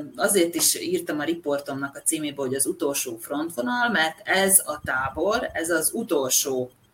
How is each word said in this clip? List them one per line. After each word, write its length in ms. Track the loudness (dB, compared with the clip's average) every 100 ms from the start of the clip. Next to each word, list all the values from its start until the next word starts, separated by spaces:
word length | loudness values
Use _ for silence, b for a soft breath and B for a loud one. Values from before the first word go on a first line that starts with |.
| -2 0
azért 380 | 2 4 4
is 200 | 4 2
írtam 440 | 2 0 -2 -2 -2
a 60 |
riportomnak 720 | -2 -2 0 -2 -2 -6 -6 -4
a 60 |
címébe, 400 | -2 -2 -2 -2
hogy 120 | -2
az 120 | 0 0
utolsó 500 | 0 0 0 -4 -8
frontvonal, 720 | -6 -4 -4 -2 -2 2 2
mert 400 | 2 2 -2 0
ez 340 | 2 6 4
a 160 | 2 -6
tábor, 640 | -4 -2 -2 0 0 0 -2
ez 180 | -4 0
az 200 | 0 0
utolsó, 760 | -2 0 0 2 2 2 -2 -4 _ _